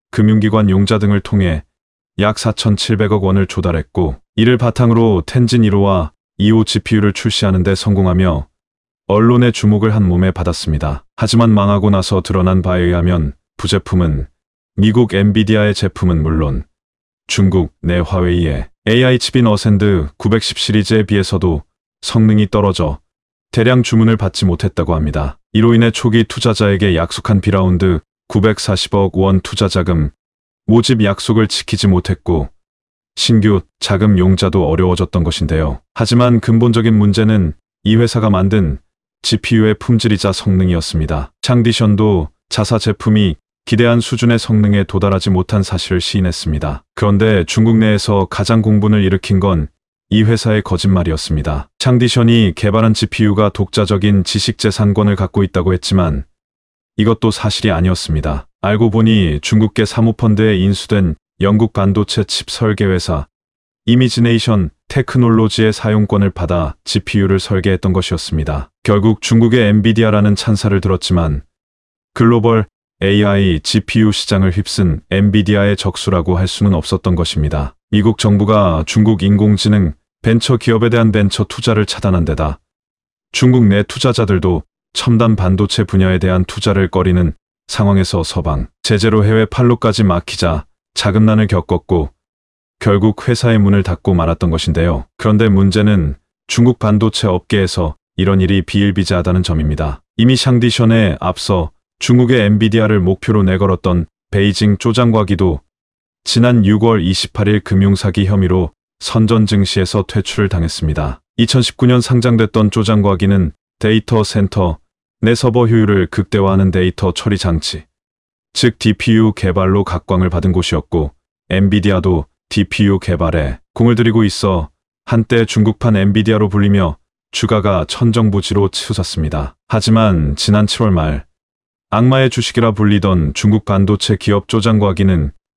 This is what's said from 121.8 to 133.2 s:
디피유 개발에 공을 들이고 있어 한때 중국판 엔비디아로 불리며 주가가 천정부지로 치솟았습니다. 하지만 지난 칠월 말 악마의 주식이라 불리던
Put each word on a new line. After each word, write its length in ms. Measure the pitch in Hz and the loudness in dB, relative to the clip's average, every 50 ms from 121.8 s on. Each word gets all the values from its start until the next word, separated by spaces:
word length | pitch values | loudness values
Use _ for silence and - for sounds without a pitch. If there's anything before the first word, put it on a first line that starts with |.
| 90 101 98 92 78 95 90 80 73 _ _ _ _ - | 0 0 0 0 0 0 0 -2 -2 _ _ _ _ -8
디피유 480 | - 110 101 - - - 107 101 101 92 | -4 -4 -4 -2 -2 0 0 2 2 0
개발에 600 | - - 90 78 87 80 78 82 73 67 62 - _ _ - | -2 -4 -4 -2 -2 -2 -2 -2 -4 -4 -6 -10 _ _ -4
공을 180 | - 117 117 120 | 0 2 2 2
들이고 300 | 107 123 117 107 117 110 | 2 2 2 2 2 2
있어 480 | 101 - - - 101 92 87 80 - _ _ _ _ _ _ _ | 0 0 -2 -2 -2 -2 -2 -4 -6 _ _ _ _ _ _ _
한때 400 | - - 117 110 - 120 117 113 | -2 0 0 0 2 2 0 0
중국판 500 | 107 - 113 107 107 107 - - 117 107 | 0 0 0 2 0 0 0 0 0 0
엔비디아로 540 | 98 95 101 98 107 104 104 110 107 107 101 | 2 2 2 2 0 2 2 2 0 0 0
불리며 480 | 95 104 101 104 101 101 95 82 73 - _ _ _ _ _ _ | 0 0 0 2 2 2 0 0 -4 -6 _ _ _ _ _ _
주가가 540 | - - - 101 113 107 92 104 98 90 80 - | -8 -4 -2 0 0 0 0 0 0 -2 -2 -4
천정부지로 840 | - - 123 117 110 117 113 107 98 101 90 - 101 101 101 95 | -4 -2 0 0 2 2 0 0 0 -2 -4 -2 -2 0 0 -2
치솟았습니다. 840 | - - - - 104 - 90 - - - 78 76 76 76 71 64 - _ _ - | -2 -6 -6 -6 -6 -6 -6 -8 -6 -6 -6 -4 -4 -6 -6 -8 -10 _ _ -6
하지만 680 | - 110 - - 110 113 113 107 92 82 78 71 71 | -4 -4 0 2 2 2 2 2 2 0 0 -2 -4
지난 300 | - - - 104 104 107 | -4 0 0 2 2 2
칠월 240 | 101 - - 113 107 | 0 -2 -2 0 0
말 360 | 95 85 80 80 73 69 - _ _ _ _ _ _ _ _ _ _ _ _ - - | 0 0 0 -2 -4 -6 -8 _ _ _ _ _ _ _ _ _ _ _ _ -4 -2
악마의 360 | 107 120 127 131 131 135 127 | 2 2 2 2 2 2 0
주식이라 420 | - - 113 - - - 117 113 | 0 -2 -6 -4 -2 0 0 0
불리던 640 | 104 98 107 104 104 101 90 101 95 90 | 0 0 2 2 2 2 2 0 0 0